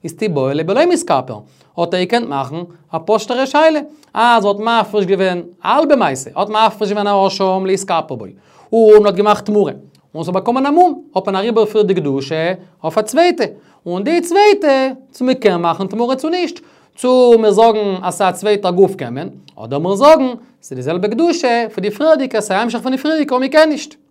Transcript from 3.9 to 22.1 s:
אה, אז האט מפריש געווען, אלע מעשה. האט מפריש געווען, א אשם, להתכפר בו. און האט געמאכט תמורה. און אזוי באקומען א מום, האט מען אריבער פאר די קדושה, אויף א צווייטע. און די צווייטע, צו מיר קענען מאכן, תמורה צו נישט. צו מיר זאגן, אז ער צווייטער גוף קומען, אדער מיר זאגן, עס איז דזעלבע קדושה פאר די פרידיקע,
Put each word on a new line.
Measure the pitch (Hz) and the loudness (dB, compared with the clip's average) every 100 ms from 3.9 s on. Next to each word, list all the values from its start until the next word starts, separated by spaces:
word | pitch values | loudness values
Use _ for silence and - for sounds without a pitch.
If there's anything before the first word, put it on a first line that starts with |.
| - _ 208 | -20 _ -2
אה, | 240 233 | 2 2
אז | 202 | 0
האט | 202 | -2
מפריש | 220 233 214 214 185 | 0 -2 0 -2 0
געווען, | 190 190 175 170 _ - | 0 0 -2 -10 _ -2
אלע | 262 311 269 | 0 2 2
מעשה. | 175 131 - - | 2 -2 -8 -6
האט | 208 | -4
מפריש | 214 220 - 202 | 0 0 0 -4
געווען, | 208 202 | -2 0
א | 202 190 | 2 0
אשם, | 196 190 190 190 | 0 -2 0 -2
להתכפר | 190 190 170 - 123 | -4 -2 -4 -4 -12
בו. | 98 - _ _ - | -14 -20 _ _ -2
און | 226 220 214 208 | 4 8 8 8
האט | 185 | 2
געמאכט | 208 208 - | 0 0 0
תמורה. | 208 160 - - _ _ 156 | 0 0 -4 -20 _ _ -10
און | |
אזוי | 165 | -4
באקומען | 185 185 254 277 | -2 -2 0 2
א | |
מום, | 311 359 277 - 190 | 4 4 2 -6 -6
האט | 190 | -2
מען | 190 | -2
אריבער | 220 226 214 | 0 0 2
פאר | 214 | 0
די | 190 | 0
קדושה, | 190 143 135 135 160 165 185 - _ | 0 -2 -4 -4 -4 -4 -6 -12 _
אויף | 160 214 | -4 -4
א | |
צווייטע. | 214 285 349 349 196 - _ _ - | -2 2 2 0 -6 -8 _ _ -8
און | 175 | -6
די | 208 339 | -2 -2
צווייטע, | 339 370 415 403 311 269 262 262 _ | 0 4 4 4 2 0 0 -6 _
צו | - 254 | -4 -2
מיר | |
קענען | 262 208 175 | 2 0 0
מאכן, | 170 160 190 | -2 -2 -6
תמורה | 214 240 262 | -4 -4 -2
צו | 311 | -4
נישט. | 359 339 - _ _ _ - | -4 -4 -8 _ _ _ -6
צו | 254 254 247 233 | 0 4 6 6
מיר | 214 | 4
זאגן, | 196 233 214 208 185 | 4 4 4 -2 -4
אז | 180 170 | -6 -2
ער | 190 | -2
צווייטער | 185 208 202 190 | 0 -2 0 0
גוף | 180 190 - | 2 2 2
קומען, | 120 123 185 - - - | -10 -10 -12 -16 -20 -20
אדער | 113 139 | -8 -6
מיר | 175 196 | -4 2
זאגן, | 285 320 262 240 - _ | 4 4 2 -6 -16 _
עס | - | -16
איז | 127 | -10
דזעלבע | 127 175 202 | -6 -4 -2
קדושה | 226 339 339 254 233 233 220 | 0 0 0 0 0 -2 -6
פאר | |
די | 202 | -6
פרידיקע, | 208 311 | -2 2